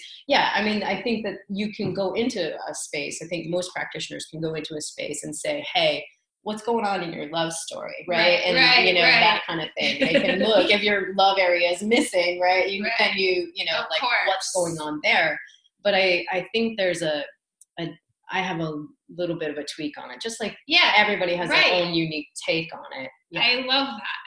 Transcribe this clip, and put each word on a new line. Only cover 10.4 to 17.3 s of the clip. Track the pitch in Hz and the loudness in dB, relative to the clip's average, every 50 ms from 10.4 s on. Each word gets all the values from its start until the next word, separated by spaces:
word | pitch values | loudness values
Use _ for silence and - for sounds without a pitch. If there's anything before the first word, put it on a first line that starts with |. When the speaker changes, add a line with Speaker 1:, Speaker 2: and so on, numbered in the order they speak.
| 208 214 | 2 4
Speaker 1:
look, | 220 185 180 - | 4 6 6 6
if | 208 202 | 4 4
your | 202 208 208 196 190 190 196 | 4 2 0 0 0 -2 2
love | 196 196 196 190 196 | 4 4 6 6 4
area | 185 180 175 170 175 175 | 4 4 4 4 2 2
is | 175 - 208 | 0 0 0
missing, | 214 233 - - - - 180 175 180 180 175 | 2 2 2 2 2 2 2 2 2 2 2
right, | 180 180 185 185 - 196 | 2 4 4 4 2 0
you, | 196 202 208 | 0 -2 -2
Speaker 2:
Right. | 226 233 220 | -2 0 0
Speaker 1:
then | 208 196 196 | 0 0 2
you, | 196 190 185 180 180 170 170 190 | 0 0 0 0 0 -2 -6 -6
you | 196 180 | -8 -4
know, | 165 165 165 | -4 -2 -2
Speaker 2:
Of | - - | -2 -2
Speaker 1:
like, | 160 220 262 240 240 208 - 190 | -4 -2 0 0 0 0 2 0
what's | 190 190 - - - | 0 -2 -2 -4 -2
Speaker 2:
course. | 185 175 165 165 156 | 0 0 0 -2 -4
Speaker 1:
going | 151 151 | -6 -6
on | 151 151 196 | -6 -2 0
there? | 214 226 190 165 156 147 - - - _ _ _ _ _ _ - | 2 4 4 4 2 0 -4 -8 -16 _ _ _ _ _ _ -2
But | 202 196 | 0 2
I, | 190 190 185 175 170 165 - | 4 4 4 2 0 0 -2
I | 185 180 170 - - | -4 -4 -4 -2 -2
think | 226 226 226 220 220 | 0 0 0 0 0
there's | 190 180 170 165 170 | 0 0 0 0 -2
a, | 156 151 147 139 - | -2 -2 -2 -4 -8